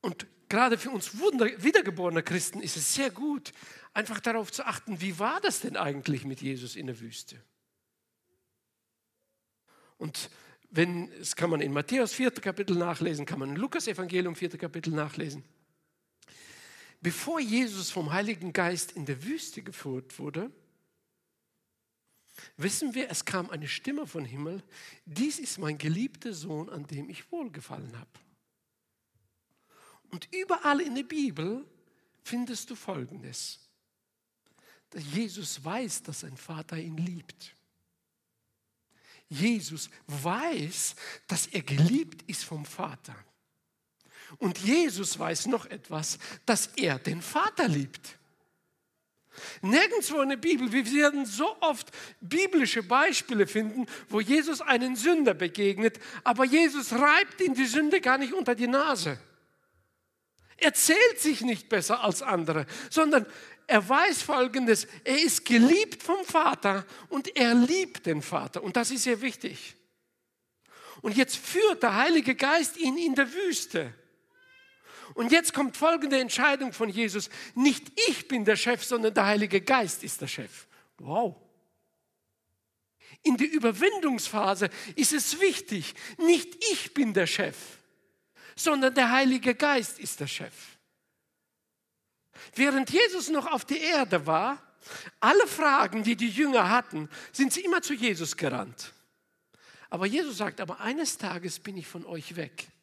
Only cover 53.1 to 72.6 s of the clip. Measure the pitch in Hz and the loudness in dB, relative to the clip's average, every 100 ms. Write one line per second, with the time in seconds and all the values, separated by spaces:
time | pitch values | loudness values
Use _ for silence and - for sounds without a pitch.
53.1 | 269 - 226 196 214 214 233 226 - - | 2 -2 2 2 2 -2 -4 -6 -8 -4
54.1 | 208 208 294 302 285 294 247 254 254 262 | -2 2 2 2 -4 2 2 2 0 4
55.1 | 339 269 165 175 196 202 196 226 - - | 6 4 2 -2 2 0 4 0 0 -16
56.1 | - - 240 262 302 330 277 240 233 285 | -4 0 2 4 6 4 2 -4 2 6
57.1 | 320 403 - 370 254 262 254 302 370 262 | 6 2 0 0 2 2 2 4 4 4
58.1 | 269 269 370 247 233 240 269 311 240 165 | 2 2 -2 0 0 2 2 2 0 -2
59.1 | 127 - _ _ _ _ _ _ _ _ | -6 -12 _ _ _ _ _ _ _ _
60.1 | _ _ _ _ - 320 311 - 339 480 | _ _ _ _ 2 2 4 4 8 6
61.1 | - 302 277 247 220 - 208 165 240 214 | 6 0 2 0 -2 0 0 2 2 2
62.1 | 233 269 190 160 156 139 - - - 311 | 0 0 0 0 -2 -2 -10 -4 2 6
63.1 | 294 208 - - - - 226 190 269 381 | 4 2 -14 -20 -20 4 4 6 4 4
64.1 | 320 - 302 254 247 240 214 - - - | 2 0 2 2 2 4 2 2 -8 0
65.1 | 269 320 - - 240 240 349 440 - - | 2 2 0 4 8 10 8 4 -4 -2
66.1 | 381 370 330 320 - 202 196 185 - - | -2 2 2 2 2 0 0 -4 -18 -6
67.1 | 277 - - 240 240 247 359 381 - - | -6 -4 2 6 6 6 4 0 -4 -4
68.1 | 151 - 160 131 - 208 240 233 262 254 | -4 -2 -4 -4 -8 -4 -2 -2 -2 -2
69.1 | 226 254 - 165 - - - _ _ _ | 0 -2 -6 -12 -12 -18 -20 _ _ _
70.1 | _ _ _ _ _ _ - - - 233 | _ _ _ _ _ _ -20 -20 -8 -2
71.1 | 208 254 - - 349 427 359 240 202 285 | 2 2 0 -2 4 4 4 2 4 4
72.1 | 330 233 254 269 320 | 4 4 0 4 4